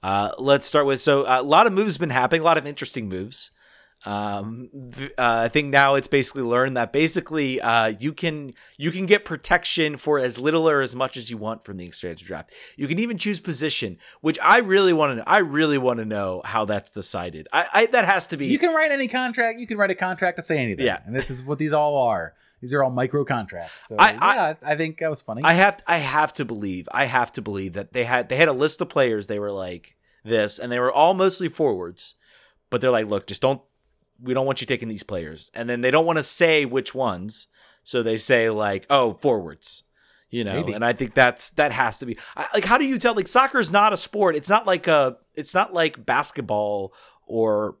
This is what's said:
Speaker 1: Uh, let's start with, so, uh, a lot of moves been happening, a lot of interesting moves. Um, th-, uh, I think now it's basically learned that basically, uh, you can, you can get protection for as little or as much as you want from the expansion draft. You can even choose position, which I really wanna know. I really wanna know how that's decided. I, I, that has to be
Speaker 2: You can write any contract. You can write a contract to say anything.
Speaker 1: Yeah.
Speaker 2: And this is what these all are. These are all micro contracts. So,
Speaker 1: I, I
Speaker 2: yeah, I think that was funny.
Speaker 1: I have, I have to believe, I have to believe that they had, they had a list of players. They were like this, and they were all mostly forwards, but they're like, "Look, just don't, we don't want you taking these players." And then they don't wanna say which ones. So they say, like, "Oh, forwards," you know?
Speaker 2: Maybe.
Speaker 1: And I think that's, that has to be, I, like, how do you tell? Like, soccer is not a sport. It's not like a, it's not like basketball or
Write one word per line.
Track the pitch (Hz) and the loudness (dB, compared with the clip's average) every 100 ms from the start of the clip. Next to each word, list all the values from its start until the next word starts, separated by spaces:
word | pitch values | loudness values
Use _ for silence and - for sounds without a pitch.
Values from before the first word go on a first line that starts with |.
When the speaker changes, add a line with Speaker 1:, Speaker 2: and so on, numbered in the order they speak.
Speaker 1:
Uh, | 95 101 101 - | 0 0 -2 -4
let's | 135 139 - | 2 4 4
start | 156 139 | 2 2
with, | 135 | 2
so, | 151 139 | 2 2
uh, | 139 127 | 4 2
a | |
lot | 139 156 226 | 6 6 6
of | |
moves | 190 214 143 | 4 -2 -2
been | 165 | 0
happening, | 127 127 165 | 0 2 2
a | |
lot | 160 160 | 4 2
of | 143 | 0
interesting | 147 131 - 107 | -10 -8 -8 -8
moves. | 92 101 135 - _ _ _ _ _ - | -8 -8 -10 -12 _ _ _ _ _ -8
Um, | 101 104 101 101 113 127 139 127 | -6 -4 -6 -8 -12 -14 -16 -16
th-, | 127 139 - | -12 -10 -2
uh, | 123 113 | 0 2
I | 117 | 2
think | 151 143 | 0 2
now | 139 139 | 4 6
it's | 139 131 | 4 2
basically | 143 131 139 | 0 0 -4
learned | 120 120 131 127 | 0 0 2 0
that | 113 | -2
basically, | 139 156 175 - 156 139 127 | 0 0 -2 -4 -4 -2 -2
uh, | - 117 110 | 0 2 0
you | 104 135 | -2 -8
can, | 156 170 151 143 - - _ | -4 -6 -6 -12 -18 -20 _
you | 147 | -6
can | 180 190 | -4 2
get | 202 | 0
protection | 202 156 - - - - 151 147 | 0 -10 0 0 0 0 0 -2
for | - 147 | 0 2
as | 127 117 | 0 0
little | 139 160 160 | 0 4 4
or | 147 | 2
as | 131 | 0
much | 123 131 - | -2 -4 -4
as | 113 | -10
you | 113 | -8
want | 107 113 | -8 -10
from | - 98 | -12 -14
the | 87 | -12
expansion | - 90 82 85 | -12 -12 -12 -12
draft. | 85 - - - - | -14 -14 -20 -20 -10
You | 139 | -6
can | 165 | -4
even | 233 214 | -4 -4
choose | 208 190 | -4 -6
position, | - 139 151 - 110 87 - _ | -6 -4 -4 -4 -6 -10 -20 _
which | 151 160 | -4 0
I | - 233 | 6 4
really | 220 190 190 | 6 4 4
wanna | 160 151 | 4 2
know. | 120 110 | 0 2
I | 202 | 2
really | 175 143 160 143 | 2 2 2 4
wanna | 127 120 | 2 0
know | 110 104 98 90 | -4 -4 -4 -4
how | - 110 104 | -4 -2 0
that's | 104 - | -2 -4
decided. | - 95 95 90 78 78 | -10 -8 -6 -8 -10 -4
I, | 147 175 | -2 2
I, | 190 226 | 2 4
that | 247 | 2
has | 185 190 170 | 4 2 0
to | 160 | -6
be | 143 | -2
Speaker 2:
You | 277 | 2
can | 349 | 2
write | 320 311 | 2 0
any | 277 254 | 0 -2
contract. | 254 254 240 233 226 | -4 -4 -2 -2 -2
You | 247 | -8
can | 214 | -2
write | 196 | 0
a | |
contract | 185 185 180 185 175 | 0 -4 -2 -4 -4
to | |
say | 165 156 | -4 -2
anything. | 120 95 | -2 0
Speaker 1:
Yeah. | 127 92 - | -2 -2 -6
Speaker 2:
And | 123 | -6
this | 135 | -6
is | 127 | -8
what | 131 143 | -8 -4
these | 151 | 0
all | 151 151 143 | 0 0 2
are. | 120 101 82 _ _ _ | 0 0 -4 _ _ _
These | 123 | -4
are | 139 | 0
all | 131 | 0
micro | 123 131 147 | 0 0 0
contracts. | 135 127 101 87 82 - - | 0 -2 -4 -12 -14 -16 -12
So, | 110 | 6
Speaker 1:
I, | 208 - | 6 6
I | 185 | 2
Speaker 2:
yeah, | 240 170 156 | 2 0 -2
I | 143 151 | -4 -2
think | 160 160 | -2 -4
that | 160 | -6
was | 147 | -6
funny. | - 160 | -8 0
Speaker 1:
I | 160 | 4
have, | 170 196 196 - | 6 4 2 -2
I | 170 | -2
have | 139 143 156 | 0 0 0
to | - | -2
believe, | 127 113 101 92 85 | -8 -6 -6 -8 -6
I | - 135 | -2 0
have | 123 123 | 2 0
to | - | -4
believe | 107 101 95 | -8 -6 -6
that | 90 101 | -8 -8
they | 127 | -4
had, | 120 123 123 | 0 0 0
they | 127 | 2
had | 165 | 2
a | |
list | 131 151 - | 4 0 0
of | 180 | -4
players. | - 131 110 98 | 0 2 0 -4
They | 104 | -6
were | 101 | -4
like | 98 92 90 - _ _ _ | -6 -8 -10 -16 _ _ _
this, | 110 113 107 - | -2 0 0 -2
and | 123 | -4
they | 123 | -2
were | 123 | 0
all | 131 160 | 4 4
mostly | 190 190 185 170 | 4 2 0 -6
forwards, | - 151 98 87 90 - - _ _ _ _ _ | -2 0 0 -6 -12 -16 -18 _ _ _ _ _
but | 123 | -2
they're | 127 | 2
like, | 120 107 | 2 2
"Look, | 101 - | -4 -4
just | 98 | -2
don't, | 131 139 _ _ _ _ _ _ | -2 -2 _ _ _ _ _ _
we | 127 | -4
don't | 127 135 | -2 0
want | 131 | -2
you | - | -4
taking | 123 113 | -6 -6
these | 107 | -10
players." | - 98 80 80 - | -8 -8 -8 -14 -18
And | - 117 | -10 -6
then | 120 | 0
they | 127 | 2
don't | 147 165 | 4 4
wanna | 160 | 0
say | 143 - 170 156 | 0 2 4 4
which | 139 131 131 | 2 -2 -4
ones. | 131 127 90 98 - - _ _ _ | -2 -2 -2 -8 -12 -16 _ _ _
So | - 127 | -4 -2
they | 113 113 | 0 -2
say, | - 123 113 | 4 4 4
like, | 107 104 98 - | 2 0 -2 2
"Oh, | 139 123 98 | 2 2 0
forwards," | 147 113 85 - - - _ _ _ _ _ | 0 0 -2 -14 -14 -16 _ _ _ _ _
you | 120 | -6
know? | 107 | -4
Speaker 2:
Maybe. | 110 160 | -4 -4
Speaker 1:
And | 104 117 | -2 -2
I | |
think | 117 123 | -2 -2
that's, | 135 123 - - | 4 4 4 -6
that | - 147 | 0 0
has | 127 123 104 | 0 -2 -2
to | 127 | -8
be, | 113 - | -10 -12
I, | - 147 | -10 -4
like, | 214 | -2
how | 185 247 | 2 2
do | 277 | 2
you | 262 | 2
tell? | 247 | 0
Like, | 220 185 | 0 0
soccer | 247 269 269 | 2 2 2
is | 185 | 2
not | 196 208 | 4 4
a | 202 | 2
sport. | - 208 190 151 | -4 0 2 2
It's | 147 | -2
not | 208 214 | -2 0
like | 180 170 | -2 2
a, | 156 131 123 _ | 2 2 -2 _
it's | - 147 | -14 -4
not | 185 214 | -2 -2
like | 180 160 151 113 | 0 -2 -2 -2
basketball | 127 147 - 110 104 104 104 95 _ - _ _ | -2 -2 -6 -4 -2 -2 -4 -8 _ -20 _ _
or | 113 113 104 104 - | -2 0 0 -2 -8